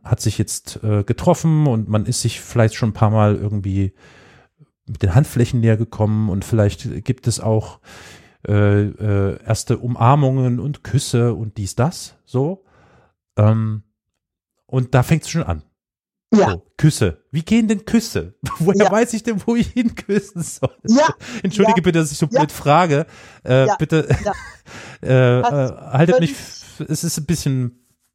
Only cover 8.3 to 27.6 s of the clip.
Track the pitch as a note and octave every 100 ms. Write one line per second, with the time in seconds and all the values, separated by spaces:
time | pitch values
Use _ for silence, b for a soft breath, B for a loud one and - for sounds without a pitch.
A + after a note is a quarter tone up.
8.3 | B - G#2 G#2 G2+ G#2 - G#2+ G2+ G2
9.3 | - - A2 - B2 A#2+ A#2+ A2+ C#3+ C3+
10.3 | C3 B2+ B2 D3 D3 - C3 - A#2+ A#2+
11.3 | F#2+ A2 - G2 - C3+ - - _ _
12.3 | B2 C#3+ F#3+ _ b b b b b _
13.3 | - G#2+ A2 A2 G#2+ - _ _ _ _
14.3 | _ _ _ _ C3 B2 B2+ B2+ D#3+ -
15.3 | E3 C3 D#2+ - _ _ _ _ _ _
16.3 | G#3+ D#3+ F2+ - - D#3 - G2+ E2 _
17.3 | D3+ - A3+ A3 G#3+ - A#3 A3+ - E2
18.3 | - - - E3+ G3 G3 G#3 A#3+ A3 A#3
19.3 | G#3 - A#3 - A#3+ A#3+ - - G3+ -
20.3 | E3+ D#3 - C3 - - B3 D#4 - B
21.3 | A#3+ G3 - A3 A3+ F3 E3 D#3 D3 D3+
22.3 | B3+ D4 - C#3+ D#3 F3+ C#3+ E3 B B
23.3 | B - C3 C3 - D#3 D#3+ D3 C#3 G#3
24.3 | - - - - - - - F2 C3 B2+
25.3 | B2 A#3+ C#3+ C3 - - C3 E3+ B3+ E3+
26.3 | C#4 - - - - D3+ D3+ E3+ - D3
27.3 | E3 D3 C3